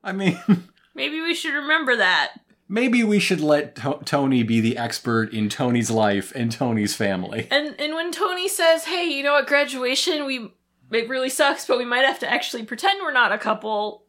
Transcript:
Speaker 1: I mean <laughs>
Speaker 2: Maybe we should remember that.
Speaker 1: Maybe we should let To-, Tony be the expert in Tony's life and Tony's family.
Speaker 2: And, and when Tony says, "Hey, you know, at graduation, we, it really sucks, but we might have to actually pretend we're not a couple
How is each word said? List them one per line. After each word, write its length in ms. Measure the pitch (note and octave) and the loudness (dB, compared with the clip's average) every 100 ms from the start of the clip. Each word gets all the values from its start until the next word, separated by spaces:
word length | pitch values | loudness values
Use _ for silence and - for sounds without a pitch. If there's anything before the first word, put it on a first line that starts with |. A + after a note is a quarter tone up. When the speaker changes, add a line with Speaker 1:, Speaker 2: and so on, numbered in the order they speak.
Speaker 1:
I 80 | - | -6
mean 260 | F#3+ F#3+ - - | 0 0 0 2
<laughs> 460 | F3+ - _ _ - | 2 2 _ _ -6
Speaker 2:
Maybe 240 | C#4+ D#4 | -4 -4
we 140 | E4 E4 | -4 -4
should 180 | E4 C#4+ | -2 -4
remember 400 | C#4+ D#4+ C4+ A#3+ | 0 0 2 2
that. 360 | F#3 E3 D3 - _ _ - | 4 2 0 -6 _ _ -6
Speaker 1:
Maybe 340 | G#3 B3+ A#3+ | 0 2 4
we 140 | A3 G#3 | 4 4
should 220 | - F3+ | 2 2
let 340 | D3+ D3 D3 - | 4 2 2 -6
To-, 220 | C#3 - - | -4 -4 0
Tony 380 | D3 C3+ B2+ | 2 4 4
be 160 | A2+ A2+ | 4 2
the 160 | A2+ A#2+ | 2 0
expert 560 | A#2 - A#2+ A2+ A2 | -4 -4 0 0 0
in 160 | A2 G#2+ | -2 -2
Tony's 400 | - B2+ A#2+ A2+ | 0 0 2 2
life 420 | A2+ G#2+ G2+ - C3 | 2 4 2 -2 -4
and 160 | A#2 | -4
Tony's 420 | A2+ B2+ A2+ G#2 - | -2 -2 0 -2 0
family. 520 | G2+ F#2 F#2 A2 A2 | -2 -2 -4 -8 -2
Speaker 2:
And, 260 | C#4 D4+ - | -2 -2 -6
and 140 | D4+ D#4+ | -6 -4
when 160 | F4 | -6
Tony 360 | E4 G4 F4+ F#4 | -4 -4 -2 -4
says, 380 | F#4 E4 E4 D#4+ | 2 2 2 0
"Hey, 200 | F4+ F4 | -4 -2
you 180 | C#4 | -2
know, 120 | C#4 C#4+ | 2 2
at 80 | C#4+ | 2
graduation, 760 | C#4+ C#4+ C4 B3 C4+ - D#4 C#4 | 0 0 -2 -2 0 0 -2 -2
we, 240 | C4 G#3+ _ _ _ _ | -6 -8 _ _ _ _
it 180 | A3 A3+ | -4 -2
really 200 | C4 C4 | -2 -2
sucks, 360 | C4 C#4+ - - | 2 2 2 -2
but 140 | B3+ | -2
we 60 | A#3+ | 0
might 200 | A#3+ C4+ | 0 0
have 140 | - | -2
to 120 | A#3 | -4
actually 320 | A#3+ - A#3+ G#3+ | -4 -4 -8 -8
pretend 360 | A#3 F#4+ G4 | -2 -2 -2
we're 100 | E4+ | 0
not 200 | C4+ A3 | 2 2
a 60 | G#3 | 0
couple 640 | A3 G#3+ G#3+ G#3 G#3 - | -2 -4 -2 -2 -4 -8